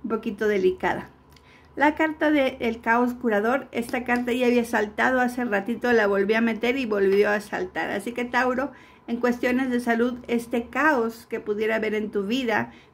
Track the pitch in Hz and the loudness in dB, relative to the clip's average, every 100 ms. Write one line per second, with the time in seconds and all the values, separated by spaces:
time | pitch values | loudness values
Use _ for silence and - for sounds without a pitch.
0 | 220 220 226 202 214 202 185 185 180 - | -6 -4 -4 -2 0 2 2 2 -2 -4
1 | - - - - - - - - 294 302 | -8 -18 -20 -20 -20 -20 -18 2 2 2
2 | 320 311 302 302 262 262 233 233 226 240 | -2 0 2 2 0 -2 -4 -2 0 2
3 | 247 247 240 202 226 269 - 240 233 254 | 2 -2 0 2 2 -2 -2 -8 -4 -6
4 | 247 247 240 254 247 240 233 220 208 - | -2 -2 0 0 2 2 2 -2 -2 0
5 | 240 254 247 247 240 202 202 226 247 233 | 0 2 0 -2 -2 -2 -2 -2 2 4
6 | 202 196 196 220 233 214 240 269 226 202 | 4 2 2 2 0 0 -2 -2 -2 2
7 | 196 202 208 208 - 180 180 160 170 202 | 4 4 4 0 -4 -6 -6 -4 -4 -4
8 | 240 240 247 247 254 254 285 - - - | -6 -6 -2 0 0 0 -4 -10 -20 -20
9 | - 233 240 240 247 254 262 240 240 226 | -8 -2 0 0 0 0 0 0 0 2
10 | 247 247 - 233 - 240 240 254 311 262 | 0 -2 -4 -4 -2 -4 -2 0 2 2
11 | 226 226 - 220 208 208 220 220 214 214 | 0 -4 -10 -8 -4 -2 0 0 0 -2
12 | 208 202 196 254 233 214 240 - - | -2 -4 -2 -2 0 0 -2 -10 -20